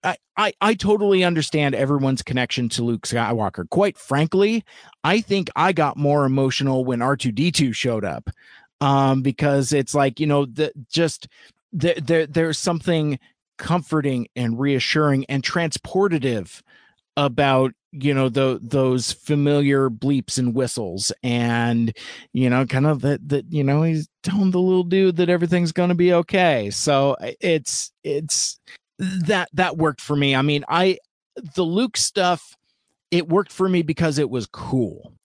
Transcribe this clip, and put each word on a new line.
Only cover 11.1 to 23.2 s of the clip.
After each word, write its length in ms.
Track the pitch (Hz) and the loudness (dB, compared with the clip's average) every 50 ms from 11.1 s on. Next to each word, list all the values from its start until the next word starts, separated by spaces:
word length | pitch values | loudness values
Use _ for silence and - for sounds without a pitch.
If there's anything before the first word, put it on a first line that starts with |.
| - - - - _ _ - - _ _ _ _ - | -2 -8 -18 -20 _ _ -20 -20 _ _ _ _ -8
the, 220 | 175 131 175 165 | -2 0 0 0
the, 320 | - 151 120 165 160 160 147 | -2 0 0 0 0 0 0
there's 300 | 143 165 165 165 156 - | 0 -2 0 0 -2 -4
something 580 | - 185 170 165 - - 170 160 151 151 143 127 _ _ _ _ _ _ _ _ | -2 -2 -4 -2 -2 -2 0 0 0 -2 -2 -4 _ _ _ _ _ _ _ _
comforting 680 | - - 165 180 151 - - 156 139 143 131 123 117 - _ | -4 -2 -2 -2 -2 0 -2 0 0 0 -2 -2 -4 -6 _
and 240 | - 123 117 117 117 | -4 -4 -2 -2 -2
reassuring 680 | 135 143 139 127 123 - - 156 156 147 139 135 135 - | 0 0 0 0 0 0 0 2 2 2 2 0 0 -2
and 140 | 139 139 | -4 -4
transportative 1200 | 131 - - 185 170 156 - - _ - - 185 196 202 170 156 123 135 120 107 90 - - - _ _ _ - _ _ _ _ _ _ _ - | -4 -2 -2 -2 -2 -2 -4 -8 _ -4 0 0 0 2 0 0 0 0 -2 -2 -6 -8 -16 -20 _ _ _ -20 _ _ _ _ _ _ _ -2
about, 560 | 143 143 120 117 143 139 135 131 131 131 - _ _ _ | -2 0 0 2 2 4 4 4 2 2 -2 _ _ _
you 220 | - 143 131 147 143 | -14 -4 -2 0 2
know, 160 | 135 135 131 | 2 0 0
the, 300 | 113 135 135 131 127 - | 2 0 0 0 0 -2
those 500 | - 117 - 139 131 131 127 127 113 - | -6 -2 0 2 2 2 2 0 -2 -4
familiar 760 | - - _ - 156 147 143 143 147 147 143 139 139 135 135 131 | -8 -10 _ -2 0 2 2 2 2 2 2 2 2 2 2 0
bleeps 480 | 117 107 - 135 143 135 - - - - | -2 -2 -2 0 0 0 -2 -4 -4 -2
and 180 | 127 123 113 | -2 0 0
whistles 560 | 127 131 120 - - 110 92 85 95 95 - - _ - | 0 -2 -2 -4 -6 -8 -8 -8 -6 -6 -6 -6 _ -4
and, 760 | 127 120 120 120 117 117 117 120 120 117 117 117 113 107 - - - - - - _ | -2 0 0 0 0 0 0 0 2 2 0 0 -2 -4 -8 -14 -18 -18 -20 -20 _
you 180 | _ 123 131 127 | _ 0 0 2
know, 160 | 123 127 135 | 2 2 0
kind 200 | 120 - 131 139 | 0 0 0 2
of 160 | 151 156 135 | 2 0 0
that, 260 | - 139 143 123 | 0 -2 -2 -2